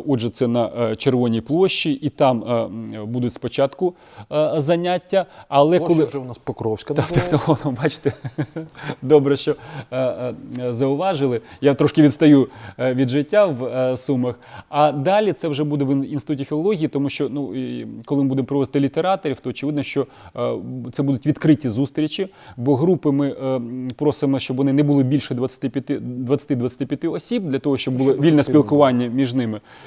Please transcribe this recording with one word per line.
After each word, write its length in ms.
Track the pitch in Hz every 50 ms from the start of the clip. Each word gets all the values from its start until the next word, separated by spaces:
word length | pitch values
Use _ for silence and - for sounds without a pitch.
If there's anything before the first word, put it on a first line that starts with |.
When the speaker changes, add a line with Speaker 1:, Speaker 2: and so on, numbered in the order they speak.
| -
Speaker 1:
отже, 220 | 147 135 117 110 120
це 180 | - - 131
на, 220 | 117 117 120 113 - - 120
е, 160 | 120 110 110
Червоній 460 | - - 135 127 123 123 117 113 113
площі, 500 | 110 - 143 175 190 185 - - - 160
і 180 | 139 - - 143
там, 340 | - - 147 131 127 113 -
е, 100 | 110 123
м, 380 | 113 110 95 95 113 113 107 110 107 104
будуть 280 | 107 120 123 123 120 -
спочатку, 600 | - - 117 - - 135 135 - - 185 175 180 _ - - - - 107 -
е, 200 | 135 151 156 147 151
заняття, 680 | 160 143 147 175 170 175 175 180 180 - - 190 190 170 - - - -
але 300 | - 139 139 143 156 180 175
Speaker 2:
Площа 140 | 165 175 175
Speaker 1:
коли 100 | 156 147
Speaker 2:
вже 120 | - -
у 80 | 139 127
нас 120 | 123 117
Покровська 560 | - - - 117 - 117 113 110 - - - 147
Speaker 1:
Так, 120 | 147 -
так, 120 | - 175
Speaker 2:
називається. 300 | 147 117 180 151 143 - - 151
Speaker 1:
так, 100 | - -
воно, 120 | 147 127 113 143
бачите, 300 | 156 - - - 147 - - - 127 - - 143 - -
<laughs> 440 | 165 160 156 - - - 151 - -
добре, 360 | - 127 156 147 135 143 143
що, 180 | 135 - 156 143 - - - - 143 117 -
е, 80 | 127 131
е, 340 | 131 123 - 85 127 127 113 - - - 123 123 127 123 120
зауважили. 680 | 113 135 135 139 147 180 196 185 139 139 131 123 113 - - - -
Я 120 | 131 139 135
трошки 280 | - 151 110 - 156
відстаю, 460 | 151 143 123 - 160 151 147 139 127 - - - - - - -
е, 140 | 123 131 127
від 160 | 127 135 123
життя 360 | 123 147 143 147 208 208 208
в, 180 | 180 143 117 131
е, 320 | 120 117 131 127 127 127
Сумах. 420 | 123 - - 139 123 123 123 117 - - - - - - -
А 220 | - 143 151 151
далі 420 | 143 147 135 175 196 214 220 196 165
це 140 | - -
вже 160 | 165 143 131 151
буде 220 | 147 147 143 143
в 60 | 131
ін-, 160 | 143 139 135 -
Інституті 340 | - 180 - - 151 135 139
філології, 420 | - 151 151 165 202 220 156 156
тому 220 | - - 139 143 135
що, 200 | - - 147 123
ну, 260 | 123 147 139 104 98
і 320 | 131 127 123 123 120 113 110 110 113 117
коли 180 | - 143 143 139
ми 60 | 135
будемо 160 | 135 135 127
привозити 340 | - 143 143 135 - - 143
літераторів, 600 | 139 135 - 156 165 185 196 190 - 151 127 -
то 100 | - 131
очевидно, 340 | - - 139 143 151 143 135
що, 240 | - - 143 135 - - - - - -
е, 140 | - 120 123 120 101 95 123 127 131 117 120
це 120 | - - 139
будуть 240 | 139 139 123 -
відкриті 420 | 151 151 - - 156 147 - - 127
зустрічі, 580 | 101 120 143 139 - 156 151 151 - - 190 190 - - - - -
бо 180 | 123 120 139 143
групи 360 | 127 156 180 180 147 - 151
ми, 180 | 135 139 143 139 - - 135
е, 20 | 135 131
м, 360 | 127 120 117 127 127 127 127 120
просимо, 440 | - 147 151 135 - 147 139 139 127
щоб 180 | - - 131
вони 160 | 127 139 139 135
не 100 | 143 151
були 200 | 143 143 139 131
більше 320 | 127 147 139 - - 131
двадцяти 240 | 120 127 127 - - - 131 - 135 131 - 143 107
двадцяти 560 | 117 123 123 127 131 120 139 - - - 143
двадцяти 300 | 120 120 123 - - 135
п'яти 220 | - 143 - -
осіб 360 | 165 - - - - 240 240 190 151
для 100 | 131 135
того, 180 | - 147 135
щоб 200 | 127 - 139 131
було 140 | 123 135 135
Speaker 2:
Щоб 100 | 123 -
Speaker 1:
вільне 200 | 143 165 156 147
Speaker 2:
активно 20 | 131
Speaker 1:
спілкування 640 | - - 151 143 - 147 147 143 131 123 120 123
між 260 | 120 113 131 139 120 120
ними. 260 | 131 120 113 107 104 _ - - - -